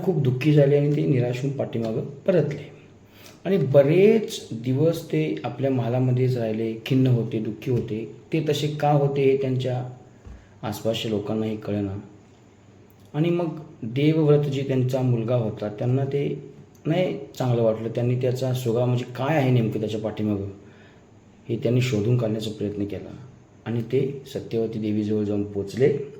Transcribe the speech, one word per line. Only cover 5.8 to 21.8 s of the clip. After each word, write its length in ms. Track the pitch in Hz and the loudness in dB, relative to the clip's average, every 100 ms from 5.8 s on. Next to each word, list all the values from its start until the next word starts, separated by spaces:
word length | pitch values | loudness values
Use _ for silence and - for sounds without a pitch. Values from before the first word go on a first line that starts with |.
| 117 127 131 123 127 127 | 0 0 2 2 2 2
राहिले, 380 | 113 110 113 113 - | -2 -2 -4 -6 0
खिन्न 200 | 131 131 | 2 4
होते, 320 | 117 110 113 | 2 0 -2
दुःखी 320 | 110 104 - | -4 -6 -2
होते. 460 | 120 - 110 113 - - | -2 -2 -6 -8 -14 -4
ते 120 | 160 151 | -2 0
तसे 180 | 143 147 | 0 0
का 220 | - 147 | 0 2
होते, 320 | 147 139 139 | 4 2 4
हे 140 | 135 135 | 4 4
त्यांच्या 520 | 131 127 127 123 127 - - - - - - - | 2 -2 -2 -4 -6 -12 -20 -20 -20 -20 -20 -12
आसपासच्या 480 | 110 104 110 113 113 | -8 -4 -2 -2 -2
लोकांनाही 460 | 104 101 110 110 107 | -4 -2 -2 -2 -4
कळेना. 400 | - 104 101 101 - - - - - - - - - - - | -4 -2 -2 -6 -10 -20 -20 -20 -20 -20 -20 -20 -20 -20 -8
आणि 160 | 147 170 | -2 0
मग 300 | 175 165 147 - - | 0 -2 -6 -14 -14
देवव्रत, 600 | 113 127 151 160 147 147 | -8 0 2 4 6 4
जे 180 | 139 131 | 4 -2
त्यांचा 400 | 135 131 123 131 | -2 0 0 0
मुलगा 320 | 127 117 110 | 0 0 2
होता, 340 | 123 110 101 104 | 0 0 -4 -8
त्यांना 360 | - 123 131 | -4 -2 0
ते 480 | 139 143 139 - - - - - - | 0 -2 -2 -6 -10 -20 -20 -10 -2
नाही 320 | 170 185 - - - | 0 0 -4 -10 -4
चांगलं 240 | 127 120 | 0 2
वाटलं. 260 | 113 110 113 | 2 0 -2
त्यांनी 320 | 120 120 123 | -2 0 0
त्याचा 340 | 127 123 131 | 0 0 -2
सुगा, 300 | 127 123 113 | -2 0 0
म्हणजे 200 | 123 123 | 2 0
काय 320 | 127 - 135 156 | -2 -6 0 2
आहे 140 | 131 | 4
नेमकं 300 | 127 110 107 | 4 2 -2
त्याच्या 200 | 107 110 | -4 -4
पाठीमागं, 480 | 107 107 107 98 98 95 - - - - - - - - - | -6 -4 -2 -2 -4 -10 -20 -20 -20 -20 -20 -20 -20 -20 -8
हे 80 | 117 | -4
त्यांनी 240 | 117 127 | 2 2